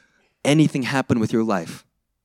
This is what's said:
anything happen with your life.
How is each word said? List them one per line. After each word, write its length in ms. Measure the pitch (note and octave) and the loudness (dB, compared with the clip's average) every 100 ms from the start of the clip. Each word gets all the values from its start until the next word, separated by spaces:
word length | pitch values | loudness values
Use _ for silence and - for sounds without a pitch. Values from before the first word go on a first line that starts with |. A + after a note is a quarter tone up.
| _ _ _ _ | _ _ _ _
anything 380 | - D#3 D3+ C#3+ | 2 4 4 0
happen 360 | A2+ C3+ B2+ B2 | -4 -2 0 0
with 140 | G#2+ | 0
your 100 | A#2+ | 0
life. 440 | A2+ G2 E2 - _ _ _ _ | 0 -2 -6 -14 _ _ _ _